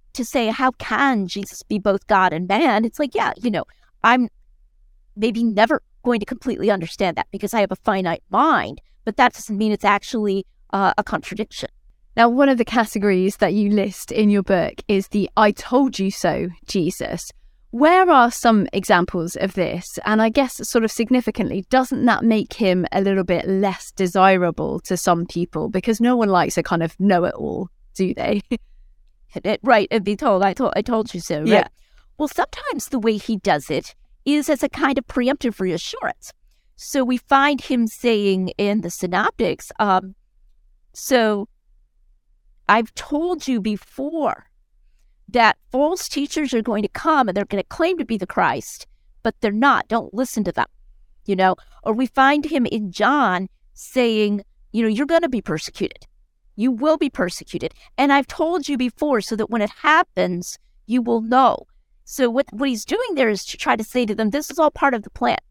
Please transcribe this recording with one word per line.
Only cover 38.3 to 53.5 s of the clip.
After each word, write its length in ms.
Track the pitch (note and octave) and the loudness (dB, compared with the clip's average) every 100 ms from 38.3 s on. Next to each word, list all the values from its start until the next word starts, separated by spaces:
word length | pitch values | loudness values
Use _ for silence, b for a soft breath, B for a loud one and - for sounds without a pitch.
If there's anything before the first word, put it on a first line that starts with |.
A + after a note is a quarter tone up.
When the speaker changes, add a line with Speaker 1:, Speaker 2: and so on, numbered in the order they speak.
| F#3+ F#3 - | 0 -2 -2
Speaker 1:
in 220 | G3+ G#3 | -2 -2
the 100 | F3 | -4
Synoptics, 800 | - F3 F3+ G#3+ - F#3 - - - | -6 -4 0 -2 0 -2 -4 -8 -2
um, 340 | G#3 F#3 F#3+ - _ _ _ _ _ _ _ | 2 2 -2 -16 _ _ _ _ _ _ _
"So 540 | - - B3+ A3 G#3 G#3 _ _ _ _ _ _ _ _ _ _ _ - | -12 0 2 2 0 -6 _ _ _ _ _ _ _ _ _ _ _ 2
I've 260 | G#3+ A3+ - | 2 2 -8
told 540 | - D4 F4 F4 - | -6 -4 -2 -4 -4
you 100 | A#3+ | -2
before 840 | G#3 G#3 - - C#4+ D#4+ C4 - - _ _ _ _ _ _ _ - | -2 -6 -8 -10 -6 -2 -2 -4 -12 _ _ _ _ _ _ _ -2
that 300 | A#3 A3 - _ | 4 4 2 _
false 340 | B3+ D4 F#4 - | 0 0 0 -6
teachers 460 | C#4+ C#4+ D#4+ C#4+ | -4 -4 -4 -2
are 80 | A#3+ | -2
going 220 | G#3+ G#3+ | -2 -2
to 40 | G#3 | -4
come 400 | - D4+ D4+ A3+ | -2 2 2 2
and 80 | F#3 | 0
they're 80 | |
gonna 200 | G3+ G3+ | -2 -4
claim 340 | - - E4+ F4 | -4 -2 0 0
to 80 | C4+ | -4
be 120 | A3 | -6
the 80 | F3+ | -4
Christ, 600 | - E3+ C3+ - - - _ _ _ | 0 0 0 -8 -16 -20 _ _ _
but 120 | A3+ - | -6 -2
they're 100 | G#3+ | -2
not. 380 | G#3 C#4 A#3+ - | 2 4 2 0
Don't 240 | A3+ - | -4 -4
listen 320 | G3+ B3+ - F#3+ | -6 -4 -2 -2
to 80 | |
them," 140 | - - _ - - _ _ - | -2 -4 _ -20 -20 _ _ -4
you 100 | F#3 | 2
know? 220 | F#3 - b b | 2 0 b b
Or 80 | - | -4
we 140 | A3 B3+ | -2 -2
find 400 | - C4+ D4+ D4 | 2 4 2 0
him 200 | D4 A#3 | -2 -2
in 280 | A3+ G3+ | -2 -6
John 560 | F3 G#3 D4 A3+ F3+ F#3+ | 0 2 2 2 0 -6